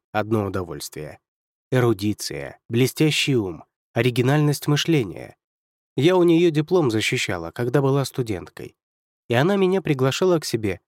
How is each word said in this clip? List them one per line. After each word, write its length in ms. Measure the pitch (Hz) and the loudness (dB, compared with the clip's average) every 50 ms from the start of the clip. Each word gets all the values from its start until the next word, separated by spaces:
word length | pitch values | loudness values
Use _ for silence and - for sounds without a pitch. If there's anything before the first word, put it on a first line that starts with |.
| _ _ | _ _
одно 340 | - 107 104 107 113 107 101 | -4 -4 -2 0 0 -2 -2
удовольствие. 760 | 98 92 98 90 82 73 73 - - - 78 76 73 - - _ _ _ _ _ _ _ _ _ - | -2 -4 -6 -6 -6 -10 -12 -12 -14 -12 -14 -14 -14 -16 -20 _ _ _ _ _ _ _ _ _ -2
Эрудиция, 880 | 131 127 123 117 113 92 101 107 101 - - - - 73 69 64 - _ _ - | 0 2 4 2 2 0 0 -4 -4 -4 -8 -10 -10 -10 -10 -12 -14 _ _ -4
блестящий 680 | 113 120 131 123 - - 156 156 143 - - 147 135 | 0 0 0 0 2 0 0 0 2 0 0 0 0
ум, 300 | 117 101 90 85 - - _ _ _ _ _ - | 0 0 -2 -6 -12 -16 _ _ _ _ _ -2
оригинальность 720 | 120 120 127 117 127 120 131 143 151 147 147 139 - - 151 | 0 0 2 2 2 2 2 4 4 2 2 0 -2 0 -2
мышления. 680 | 147 143 - - 165 143 110 90 73 - 117 - - _ _ _ _ _ _ _ _ _ _ _ - | 0 0 0 0 0 0 0 -2 -8 -12 -14 -16 -18 _ _ _ _ _ _ _ _ _ _ _ -4
Я 200 | 135 135 175 185 | 2 2 4 4
у 80 | 185 175 | 6 4
нее 260 | 175 165 165 175 170 | 4 4 4 4 4
диплом 400 | 147 151 151 - 180 180 156 123 | 2 0 -2 0 2 2 2 2
защищала, 640 | 110 110 - - 127 123 - - 98 85 82 82 | 0 0 -2 -2 -2 -2 -4 -4 -6 -6 -8 -10
когда 300 | - - 120 123 123 143 | -6 -6 -6 0 0 2
была 240 | 135 135 135 143 131 | 2 2 2 2 0
студенткой. 720 | - - - 123 110 101 85 80 - _ - - - _ _ _ _ _ _ _ _ _ _ _ - | -2 -4 -6 -6 -4 -6 -8 -8 -14 _ -16 -16 -16 _ _ _ _ _ _ _ _ _ _ _ -2
И 80 | 117 | 0
она 200 | 123 147 185 202 | 2 2 2 2
меня 280 | 196 190 180 185 190 156 | 2 2 2 0 0 0
приглашала 560 | 156 147 127 131 135 - - 190 185 175 156 | 0 0 2 2 0 0 2 2 2 2 2
к 60 | - | 0
себе 360 | - - 113 104 98 90 - _ | -4 -6 -4 -4 -4 -6 -6 _